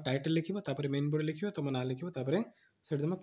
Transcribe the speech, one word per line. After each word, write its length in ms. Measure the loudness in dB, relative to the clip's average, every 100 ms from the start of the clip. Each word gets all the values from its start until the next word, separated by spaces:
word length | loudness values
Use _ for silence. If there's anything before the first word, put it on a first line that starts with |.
| 2
ଟାଇଟଲ୍ 280 | 2 4
ଲେଖିବ, 220 | 2 2 -2
ତାପରେ 280 | -2 -2 0
ମେନ୍ 200 | 2 2
ବଡି 140 | 2
ଲେଖିବ, 220 | 0 -2 -4
ତମ 160 | -2 -2
ନାଁ 140 | 0
ଲେଖିବ, 220 | 0 -2 -4
ତାପରେ 280 | -4 0 2 0 -8 _ _
ସେଠି 180 | -4 0
ତମ 120 | 0 -2